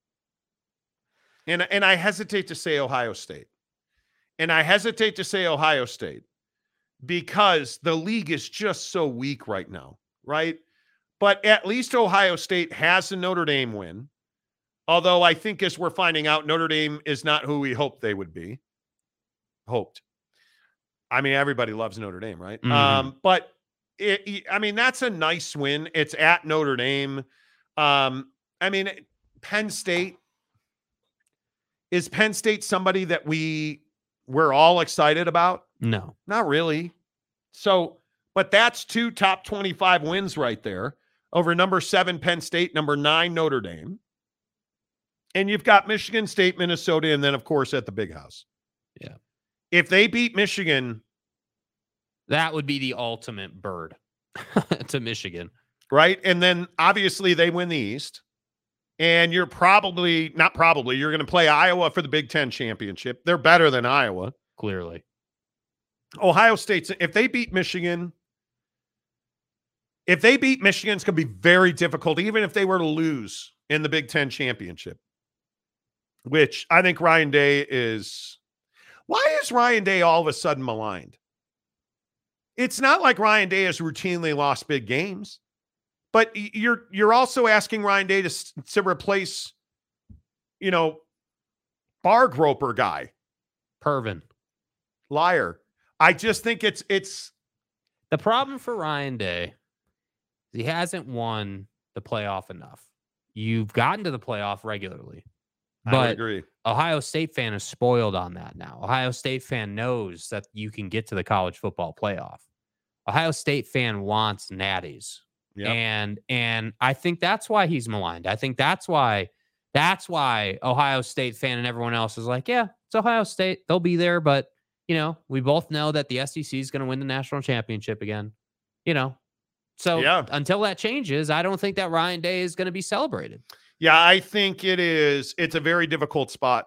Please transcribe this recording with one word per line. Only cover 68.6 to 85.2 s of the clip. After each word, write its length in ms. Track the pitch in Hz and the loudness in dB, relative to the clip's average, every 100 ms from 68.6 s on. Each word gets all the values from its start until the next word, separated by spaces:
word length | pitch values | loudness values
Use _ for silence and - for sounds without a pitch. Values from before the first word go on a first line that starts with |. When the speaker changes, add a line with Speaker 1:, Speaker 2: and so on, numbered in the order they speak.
| _ _ _ _ _ _ _ _ _ _ _ _ _ _ - | _ _ _ _ _ _ _ _ _ _ _ _ _ _ 0
Speaker 1:
if 120 | 175 | 4
they 160 | 220 269 | 6 6
beat 240 | 262 254 | 4 2
Michigan, 360 | 196 185 214 196 | 2 2 -2 -2
it's 80 | |
gonna 100 | 202 | 0
be 100 | 165 | -2
very 480 | 143 95 170 180 185 | -2 0 4 6 6
difficult, 460 | 156 170 147 170 160 | 2 -2 0 -2 -2
even 240 | 208 214 | 0 0
if 100 | 202 | 0
they 120 | 208 | 0
were 140 | 190 190 | 0 0
to 60 | |
lose 680 | 160 156 160 139 101 - - _ - | 0 0 -2 -4 -8 -14 -16 _ -4
in 120 | 151 | -2
the 60 | 151 | 0
Big 200 | 156 135 | -2 -2
Ten 200 | 151 135 | -2 -2
championship, 720 | - 131 113 90 - 87 82 _ _ _ _ _ _ _ _ _ _ _ _ | -2 -4 -4 -10 -14 -16 -18 _ _ _ _ _ _ _ _ _ _ _ _
which 420 | 123 156 139 - - | -2 2 2 0 2
I 140 | 165 | 4
think 180 | 180 156 | 4 2
Ryan 300 | 165 160 147 | 4 4 4
Day 360 | 143 143 143 143 | 4 4 2 0
is, 680 | 131 117 110 - - - - _ _ _ _ _ - - | -2 -2 -4 -8 -14 -16 -20 _ _ _ _ _ -20 -2
why 320 | 415 587 622 | 2 2 2
is 100 | - | 0
Ryan 320 | 240 240 226 | 2 4 4
Day 180 | 196 185 | 2 4
all 180 | 170 165 | 4 4
of 60 | 156 | 2
a 60 | |
sudden 320 | - 170 139 | -2 -2 -2
maligned? 520 | 127 110 107 90 52 _ _ _ _ _ _ _ _ _ _ _ _ _ _ - | -2 -4 -6 -8 -12 _ _ _ _ _ _ _ _ _ _ _ _ _ _ -4
It's 240 | 247 - | -4 2
not 200 | 269 349 | 2 4
like 200 | 294 208 | 4 4
Ryan 280 | 214 214 185 | 4 4 2
Day 140 | 190 | 0
has 160 | 185 160 | 0 -2
routinely 560 | 165 147 190 175 165 | -6 -6 -4 -2 -2
lost 320 | 143 143 127 - | 0 0 -2 -2
big 200 | 143 107 | -4 -2
games, 520 | 131 196 190 | -2 -2 -8